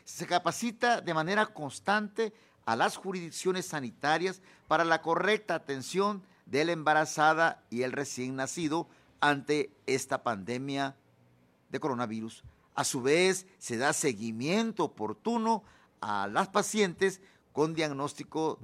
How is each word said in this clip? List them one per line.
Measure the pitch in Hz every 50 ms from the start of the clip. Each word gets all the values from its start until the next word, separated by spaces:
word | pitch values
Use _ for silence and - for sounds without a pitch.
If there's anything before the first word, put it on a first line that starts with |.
| _
Se | - - - 175
capacita | 143 175 175 175 170 156 - - 240 220 - - 240 233 214
de | - 170 165
manera | 156 156 165 202 214 214 -
constante | - - 151 135 - - - - 196 214 208 196 - - 226 214 - _ _ _ _ _ _
a | - 113
las | 117 160 202 - -
jurisdicciones | - 185 196 190 170 165 - - - 180 185 185 170
sanitarias | - 156 151 131 117 - - - 143 156 165 170 190 180 - - - - - _ -
para | 156 156 170
la | 165 165 160
correcta | - 165 165 165 180 196 214 214 214 - 170
atención | 165 - - 139 135 123 - - 180 202 202 208 196 185 - _ _ _
de | - - 139 156
la | 165 170
embarazada | 165 151 151 151 156 156 156 - - 151 156 156 156 165 165 - - _ -
y | 110 120
el | 127 127
recién | 123 139 143 - - - 127 127 131
nacido | 135 131 131 - 180 170 151 147 170 165 - - _ _ _ _ -
ante | - 147 147 139 123 - 147 151 139 - _ _ _
esta | - 127 131 - - 139 127 -
pandemia | 123 113 98 92 95 120 127 135 139 139 139 139 135 135 _ _ _ _ _ _ _ _ _ _ _ _ _ _ _
de | - 135
coronavirus. | - 151 131 117 123 110 110 110 110 113 - - - - - _ _ _ -
A | - -
su | - - 139
vez, | 120 131 151 170 180 190 185 185 - - _ _
se | - - 120 113
da | 127 147
seguimiento | 156 - - 147 120 98 113 117 110 113 123 151 180 214 226 226 - - 170
oportuno | 139 - - 107 104 107 - - 220 233 233 220 226 226 202 - - - _ _ _ _ _
a | - 107 104 101 98 101
las | 107 143 190 190
pacientes | - 208 190 - - 214 208 185 165 - 190 190 185 - - - _ _ _ _
con | - 131 151 160 165
diagnóstico | 160 160 151 143 135 139 143 - - - - - 156 160 156 - -